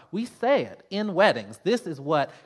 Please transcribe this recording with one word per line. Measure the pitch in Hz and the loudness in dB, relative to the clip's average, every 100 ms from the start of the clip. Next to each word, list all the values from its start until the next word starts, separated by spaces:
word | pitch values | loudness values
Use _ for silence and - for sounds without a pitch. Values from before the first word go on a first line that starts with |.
| - | -10
We | 196 240 | -8 -8
say | - 240 277 | -4 0 2
it | 214 - - | 0 -10 -10
in | 196 214 | -6 -4
weddings. | 175 202 120 101 107 | 4 4 4 -4 -8
This | 175 233 180 | -2 -2 -2
is | 139 | -10
what | 143 151 135 - | -2 0 0 -6